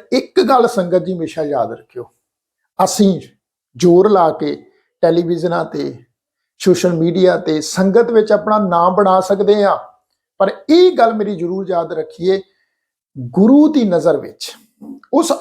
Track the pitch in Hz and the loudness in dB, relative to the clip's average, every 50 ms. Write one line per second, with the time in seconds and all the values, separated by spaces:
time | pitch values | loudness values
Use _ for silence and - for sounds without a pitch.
0 | - _ - 277 - - _ 381 254 233 269 247 240 233 - 196 180 175 180 185 | -4 _ -4 -4 -4 -2 _ -2 0 2 2 2 0 0 -2 -4 -4 -2 -2 -2
1 | 160 185 185 170 160 156 - 160 151 143 143 123 110 110 - - _ _ _ 123 | -2 -4 -6 -6 -8 -8 -6 -8 -6 -4 -4 -4 -4 -6 -8 -14 _ _ _ -18
2 | 117 - _ _ _ _ _ _ _ _ _ _ _ _ _ - 190 185 - - | -18 -18 _ _ _ _ _ _ _ _ _ _ _ _ _ -4 -2 -2 0 2
3 | 208 196 175 135 - - _ _ _ _ _ _ _ _ _ 123 175 175 170 180 | 2 2 2 -2 -8 -16 _ _ _ _ _ _ _ _ _ 0 2 4 6 6
4 | 196 214 202 185 165 156 156 - 156 143 147 147 - _ _ _ _ _ _ _ | 4 4 4 2 2 0 0 -4 -6 -8 -8 -10 -14 _ _ _ _ _ _ _
5 | 175 165 170 170 170 165 175 165 165 170 170 170 160 165 - 147 143 139 127 - | 0 0 0 0 -2 -2 -4 -4 -4 -4 -4 -4 -6 -6 -8 -8 -8 -8 -10 -14
6 | _ _ _ _ _ _ _ _ _ _ _ _ - 190 175 175 - 180 175 160 | _ _ _ _ _ _ _ _ _ _ _ _ 0 0 2 2 0 -2 0 0
7 | 165 175 165 185 180 180 175 - - 160 156 156 151 - - 185 190 196 190 233 | -2 -2 0 2 2 2 2 0 -2 -4 -4 -4 -6 -6 -2 0 0 2 2 2
8 | 233 240 226 214 214 220 208 202 208 214 214 214 202 180 175 170 175 185 185 208 | 2 2 2 0 2 2 0 -2 0 -2 0 0 0 0 0 2 2 2 2 2
9 | 202 190 185 190 185 - 202 190 202 196 208 208 202 190 151 - - - _ _ | 2 2 2 0 0 -2 -2 0 0 0 2 2 2 0 -2 -4 -6 -14 _ _
10 | _ _ _ _ _ _ _ - 196 196 - - - - 311 349 359 370 294 240 | _ _ _ _ _ _ _ -4 -4 -4 -4 -8 -2 2 4 4 4 4 4 2
11 | 233 226 220 214 208 208 202 160 175 170 185 196 190 175 185 170 165 165 170 156 | 2 2 0 -2 -4 -6 -6 -6 -6 -6 -6 -6 -6 -4 -4 -4 -4 -4 -6 -8
12 | 156 - - - 170 190 190 196 - _ _ _ _ _ _ _ _ _ _ _ | -8 -10 -10 -4 -2 -2 -2 -2 -4 _ _ _ _ _ _ _ _ _ _ _
13 | _ _ _ 135 123 120 131 180 202 247 277 294 302 311 311 269 226 190 175 160 | _ _ _ -14 -14 -4 0 2 4 6 6 6 4 4 2 0 0 0 -2 0
14 | 147 170 147 135 - - - _ - - - - _ _ _ _ - - - - | 0 0 -2 -2 -4 -12 -16 _ -18 -18 -18 -20 _ _ _ _ -20 -20 -20 -20
15 | _ _ 254 294 311 - 277 - | _ _ -2 -2 0 0 0 0